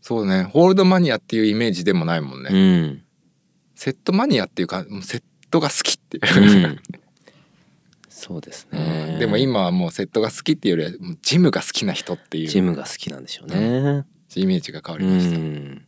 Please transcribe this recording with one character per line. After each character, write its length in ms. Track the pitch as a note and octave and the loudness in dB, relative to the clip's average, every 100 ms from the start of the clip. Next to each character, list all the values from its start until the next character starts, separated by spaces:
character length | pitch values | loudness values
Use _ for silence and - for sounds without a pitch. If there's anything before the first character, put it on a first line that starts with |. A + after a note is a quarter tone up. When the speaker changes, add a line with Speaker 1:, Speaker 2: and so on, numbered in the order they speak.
Speaker 1:
そ 180 | - A#2 | -4 -2
う 60 | G2+ | 0
ね。 160 | F#2+ | 0
ホ 240 | F#2 C#3 F3 | 2 4 4
ー 20 | |
ル 40 | |
ド 100 | F#3+ | 6
マ 140 | F#3 F#3 | 4 4
ニ 120 | F3 | 2
ア 40 | A2+ | 0
っ 40 | |
て 160 | _ A2+ | _ 0
い 40 | |
う 40 | A2 | 2
イ 80 | |
メ 140 | G#2 A#2 | 2 0
ー 40 | |
ジ 120 | F2 | 0
で 80 | F2+ | 0
も 120 | F2+ | 0
な 120 | E2 E2 | 0 -2
い 40 | |
も 160 | C#2+ C2 | -4 -12
ん 60 | |
ね。 80 | C2 | -2
Speaker 2:
う 40 | F#2+ | 4
ん。 460 | F#2+ F2+ D#2 C#2 _ _ _ _ _ _ _ _ | 6 4 2 -6 _ _ _ _ _ _ _ _
Speaker 1:
セ 160 | - | -10
ッ 40 | C3+ | -8
ト 80 | - | -2
マ 140 | G3 C#4 | 0 2
ニ 140 | D#3 | 0
ア 60 | F#2 | -2
っ 20 | |
て 120 | - | -4
い 20 | |
う 40 | F2 | -4
か、 160 | F#2+ F#2+ | -4 -8
も 100 | G2+ | -12
う 40 | |
セ 160 | F#2 A#2+ | -10 -12
ッ 40 | _ _ _ | _ _ _
ト 100 | E3 | 0
が 80 | D3 | 0
好 80 | - | -2
き 120 | - | -2
っ 20 | - | -6
て 200 | _ - | _ -6
い 40 | |
う。 440 | - F#3 G3+ G#2 | 2 6 8 8
Speaker 2:
う 20 | E2+ | 4
ん。 100 | D3 - - _ _ - _ _ _ _ _ _ _ _ | -2 -14 -20 _ _ -20 _ _ _ _ _ _ _ _
そ 300 | - - E2+ | -20 -14 -14
う 20 | |
で 120 | - | -14
す 140 | - - | -20 -12
ね。 380 | D#2+ D#2+ E2 D#2 | -6 -4 -4 -6
Speaker 1:
う 40 | - | -4
ん。 20 | |
で 60 | A#2 | -2
も 100 | G#2 | 0
今 260 | C3+ A2+ | 2 0
は 80 | F2+ | 0
も 180 | F2+ F2 | 0 -2
う 20 | |
セ 120 | - | -4
ッ 20 | G2 | -4
ト 140 | A#2 | -2
が 100 | A2 | -2
好 120 | - | -4
き 100 | - | -4
っ 40 | D#3 | -2
て 120 | G#2 | 0
い 60 | |
う 60 | E2+ | 0
よ 80 | D#2 | -2
り 60 | F2+ | -8
は、 40 | |
も 120 | F2 | -12
う 60 | E2+ | -8
ジ 160 | - D#3 | 0 4
ム 140 | F3 | 4
が 80 | G2+ | 2
好 80 | - | -4
き 180 | - G#2 | -4 -4
な 60 | |
人 220 | - - | -6 -6
っ 40 | F2 | -10
て 180 | _ D#2 | _ -8
い 80 | |
う。 20 | D#2+ | -2
Speaker 2:
ジ 120 | G2 | 0
ム 120 | F#2 | 2
が 80 | D#2+ | 0
好 140 | - - | -6 -12
き 140 | - | -12
な 80 | C#2 | -12
ん 40 | |
で 60 | C2 | -14
し 120 | - | -16
ょ 40 | |
う 20 | - | -6
ね。 80 | F#2 | -2
Speaker 1:
う 320 | A2 B2 C#3 C#3+ | 0 0 0 0
ん。 80 | C#3 _ _ | -4 _ _
イ 120 | - F#3+ | -4 0
メ 100 | - | 0
ー 40 | |
ジ 120 | - | -4
が 100 | D#2 | -14
変 100 | - | -12
わ 40 | E2 | -4
り 80 | F#2+ | 0
ま 140 | F#2 | 2
し 100 | F2+ | 2
た。 60 | E2+ | -2
Speaker 2:
う 40 | |
ん。 440 | D#2+ D2+ C#2+ - | -4 -8 -12 -18